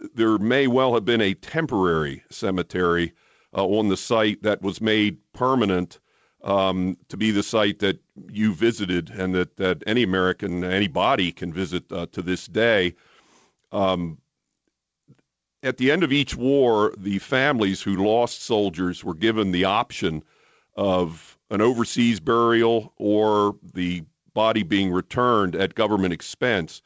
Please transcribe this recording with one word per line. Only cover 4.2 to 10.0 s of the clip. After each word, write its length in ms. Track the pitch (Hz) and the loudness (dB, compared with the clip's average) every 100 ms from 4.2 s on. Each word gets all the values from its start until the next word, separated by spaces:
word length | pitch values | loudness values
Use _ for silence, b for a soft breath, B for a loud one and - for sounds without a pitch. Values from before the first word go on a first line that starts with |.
| 110 104 | 0 0
that 180 | 104 101 | -2 -2
was 200 | 98 92 | -4 -4
made 360 | 110 107 107 87 _ | 0 2 0 -2 _
permanent, 680 | - 127 131 104 90 90 - _ _ _ _ | -4 0 2 2 0 -2 -10 _ _ _ _
um, 540 | - 98 95 92 92 90 _ | -2 0 0 0 -2 -4 _
to 80 | 101 | -2
be 160 | 110 | 0
the 120 | 101 | 0
site 360 | 101 113 104 101 | 0 0 0 0
that 180 | 101 95 _ - - | -2 -2 _ -20 -12
you 220 | 104 107 | -2 -2
visited 580 | 104 120 101 95 87 80 | 2 0 0 -2 -2 -4
and 220 | 98 92 92 | -6 -2 -2
that, 200 | 90 - | -2 -2
that 260 | 92 82 - | -2 -2 -2
any 160 | 120 | 0